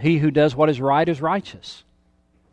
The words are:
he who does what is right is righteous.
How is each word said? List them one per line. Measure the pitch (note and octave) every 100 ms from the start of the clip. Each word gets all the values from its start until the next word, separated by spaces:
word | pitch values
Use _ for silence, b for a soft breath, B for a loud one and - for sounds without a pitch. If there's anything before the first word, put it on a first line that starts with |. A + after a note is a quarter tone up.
he | C#3+ D#3+
who | D3+
does | D3 D3+ B2+
what | D#3
is | B2+
right | C3+ D3 E3
is | D3
righteous. | D#3+ G3 - F2+ - - _ _ _ _ _ _ _